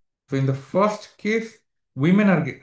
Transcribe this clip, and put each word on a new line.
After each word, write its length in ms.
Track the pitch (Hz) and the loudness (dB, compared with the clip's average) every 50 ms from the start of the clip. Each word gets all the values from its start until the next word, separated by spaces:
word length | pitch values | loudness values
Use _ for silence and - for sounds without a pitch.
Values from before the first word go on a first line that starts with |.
| _ _ _ _ _ _ | _ _ _ _ _ _
so 80 | 139 | -4
in 80 | 135 135 | -2 -2
the 100 | 135 131 | -2 -2
first 600 | - - - - 185 202 208 208 - - - _ | -4 -8 -4 0 0 0 0 0 -4 -10 -16 _
case, 420 | _ - 208 220 226 226 - - - _ _ _ _ _ _ _ | _ -4 -4 -2 -2 -4 -8 -14 -20 _ _ _ _ _ _ _
women 360 | 135 135 175 185 208 208 196 | -2 0 2 4 4 4 4
are, 180 | 180 151 135 123 - - | 2 2 0 -4 -8 -10